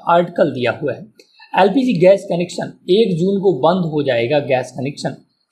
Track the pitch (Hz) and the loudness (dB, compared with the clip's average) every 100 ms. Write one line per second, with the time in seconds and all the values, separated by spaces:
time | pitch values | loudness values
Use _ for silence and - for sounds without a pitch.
0 | - 175 175 175 165 127 117 110 147 - | 0 0 0 0 -2 0 -4 -4 -6 -8
1 | 185 _ _ _ - - 196 269 254 175 | -12 _ _ _ -6 0 2 2 0 4
2 | 180 196 - 175 175 - 175 - - 196 | 4 4 2 -6 -6 -8 -12 -8 0 2
3 | 214 160 185 202 190 143 156 185 160 151 | 2 0 0 0 0 2 2 2 0 -2
4 | 135 120 120 147 127 131 127 - 131 143 | -2 0 0 0 0 -2 -2 -8 -8 -6
5 | 156 117 _ _ _ | -10 -10 _ _ _